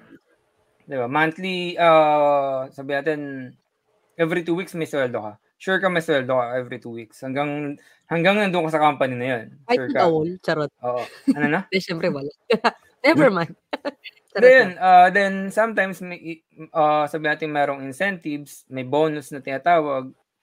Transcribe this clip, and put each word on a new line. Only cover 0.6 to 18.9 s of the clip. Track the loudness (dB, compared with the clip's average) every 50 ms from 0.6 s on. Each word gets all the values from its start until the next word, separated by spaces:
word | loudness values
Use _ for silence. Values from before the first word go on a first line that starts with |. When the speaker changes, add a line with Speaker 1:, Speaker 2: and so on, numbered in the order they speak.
| _ _ _ _ _
Speaker 1:
Di | -10 -6
ba? | -6 -4 -2
Monthly, | 0 0 0 0 -2 -6 -8 -6 -6 -4 -6 -6 -2 2
ah, | 4 6 6 6 6 4 4 2 2 2 2 2 0 -2 -4 -4 -6 -8
sabi | -12 -14 -8 -6 -4
natin, | -4 -2 -2 -4 -4 -6 -10 -12 -12 -14 -16 -18 _ _ _ _ _ _ _ _ _ _ _ _
every | -4 -2 -2 -2 -4 -4
two | -4 -4
weeks | -4 -6 -8 -8
may | -8 -8 -6
sweldo | -4 -4 -4 -4 -4 -8
ka. | -10 -10 -14 -18 _ _ _
Sure | _ -4 -2 -2 0
ka | 0 0
may | -2 -2 -2
sweldo | 0 0 0 0 0 0
ka | -2 -2 -2 -4 -6
every | -6 -8 -12 -14
two | -14 -14 -14
weeks. | -14 -14 -16 _ -16 -12
Hanggang, | -8 -6 -6 -4 -4 -6 -6 -8 -10 -10 -12 _ _ _ _ _ _
hanggang | -4 0 2 2 2
nandun | 2 0 0 0 0 -2 0
ka | 0
sa | 2 2
company | 2 2 2 -2 -2 -2
na | -4 -4 -4 -4 -4
yun. | -6 -10 -16 -20 _
Speaker 2:
Kahit | -2 -2 -2
Speaker 1:
Sure | 0 -2
Speaker 2:
sa | 0
Speaker 1:
ka. | 2 2
Speaker 2:
Dawol, | 2 2 0 -2 -4 -6 -8 -6
charot. | -4 -4 -4 -4 -6 -8 _ -6
Speaker 1:
Oo. | -6 -4 -4 -6 -10 -14 -6 -4 -2 0
Ano | 0 0 0
na? | 0 -2 -2
Speaker 2:
<laughs> | -4 -4
Hindi, | -4
syempre | -4 -4 -6 -4 -2 -4 -4
wala. | -4 -8 -10 -12 _ _ -2
<laughs> | -2 0 0 -4 -4 -4 _ _ _ _ 0
Never | 2 4 4 4 4 2
mind. | 0 -4 -6 -8 -18 _ _ -14
<laughs> | -10 -10 -12 -12 _ _ -20 -20 _ _ _ _
Charot | 4 6
Speaker 1:
Then, | 8 8 8 6 4 0
Speaker 2:
lang. | 0 6
Speaker 1:
ah, | 8 10 10 10 10
then | 6 4 2 2 0 -2 -4 -4
sometimes | -2 0 -2 0 0 -2 -2 -2 -4 -8 -12
may, | -12 -12 -12 -12 -14 -14 -14 _ _ _ -20 -20 -8 -2
ah, | 0 2 2 2 0 0 -2
sabi | -4 -4 -2 -2 -2
natin | -2 -4 -4
merong | -2 -2 0 -2 -2 -6
incentives, | -8 -12 -8 -6 -6 -6 -6 -6 -8 -10 -10 -10 -12 -16 -20 -20 -20 _
may | -12 -10 -6
bonus | -4